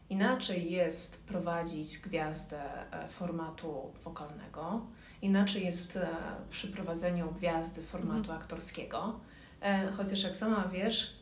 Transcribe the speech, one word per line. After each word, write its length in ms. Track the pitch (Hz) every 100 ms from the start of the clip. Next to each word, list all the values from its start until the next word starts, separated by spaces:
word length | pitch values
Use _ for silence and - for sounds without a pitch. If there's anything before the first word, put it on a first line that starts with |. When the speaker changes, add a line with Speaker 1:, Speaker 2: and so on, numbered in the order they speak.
| -
Speaker 1:
inaczej 600 | 190 233 254 - 185 165
jest 540 | 180 170 160 - - -
prowadzić 720 | 190 170 170 165 156 151 -
gwiazdę, 600 | - 165 156 156 - 147 139 127 -
e, 160 | 170 160
formatu 840 | - 175 165 160 160 165 139 135 -
wokalnego, 840 | 165 170 151 151 127 - 160 226 - - - -
inaczej 420 | 196 196 202 196
jest, 320 | 180 170 - 190
e, 100 | 170 165 - - -
przy 180 | - 196
prowadzeniu 680 | 196 165 170 180 175 160 165
gwiazdy 440 | 175 165 165 -
formatu 340 | 160 185 - 220
Speaker 2:
Mhm. 200 | 208 165
Speaker 1:
aktorskiego. 800 | - 123 - - 123 123 196 226 - - - -
E, 300 | 202 196 190 -
chociaż 260 | 196 196
jak 140 | 185 185
sama 320 | 220 214 180
wiesz, 440 | 185 214 226 - -